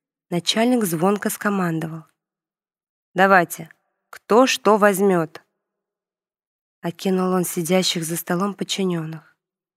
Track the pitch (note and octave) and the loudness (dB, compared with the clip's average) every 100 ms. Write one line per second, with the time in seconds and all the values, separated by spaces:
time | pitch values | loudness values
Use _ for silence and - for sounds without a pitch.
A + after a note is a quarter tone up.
0 | _ _ _ F3 - G#3+ A#3 B3+ G#3 D#3+ | _ _ _ -6 -2 0 2 2 0 0
1 | F#3 G3+ G#3+ - G#3 G3+ F3 D#3+ D#3+ D#3+ | 0 0 -2 -4 -2 -2 -2 -4 -6 -10
2 | D#3 _ _ _ _ _ _ _ _ _ | -16 _ _ _ _ _ _ _ _ _
3 | _ F3+ G3 F#3+ E3 - D#3+ _ _ _ | _ 0 4 4 2 -4 -16 _ _ _
4 | _ - - G#3 B3+ - - G#3 G#3 F#3+ | _ -16 2 4 4 2 2 4 4 2
5 | G3+ F3+ D#3 - - _ _ _ _ _ | 2 2 -2 -8 -20 _ _ _ _ _
6 | _ _ _ _ _ _ _ _ E3+ E3+ | _ _ _ _ _ _ _ _ -10 -6
7 | G3 F#3 F#3 F#3 F3 - D#3+ F#3 F#3 F3+ | -2 0 0 0 -2 -4 0 0 0 -2
8 | D#3+ E3+ - F3 G3+ F#3+ F3+ - F#3+ E3+ | -4 -6 -4 -2 -4 -6 -6 -4 -2 -2
9 | D#3+ D#3+ - _ _ _ _ | -6 -10 -18 _ _ _ _